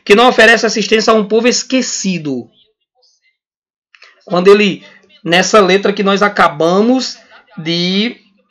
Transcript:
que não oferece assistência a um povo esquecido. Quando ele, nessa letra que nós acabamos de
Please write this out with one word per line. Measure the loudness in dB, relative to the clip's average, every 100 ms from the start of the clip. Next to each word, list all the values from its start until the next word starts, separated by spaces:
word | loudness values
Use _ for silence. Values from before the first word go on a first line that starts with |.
que | 0
não | 4 4
oferece | 4 4 2
assistência | 0 -4 -2 -2 0
a | 0
um | 0
povo | 0 0
esquecido. | -2 -2 -4 -4 -6 -6 -6 -6 -8 -10 _ _ _ _ _ _ _ _ _ _ _ _ _ _ _ _ _
Quando | -6 0 4
ele, | 4 4 -2 -10 -20 _ _
nessa | -2 -2 2 2
letra | 2 2 0
que | -2
nós | -2 0
acabamos | -2 0 -2 0 0 2 2 0 -4 -12 _ -20 _ -12
de | -8 -4 -4 -2 -4 -8 _ _ _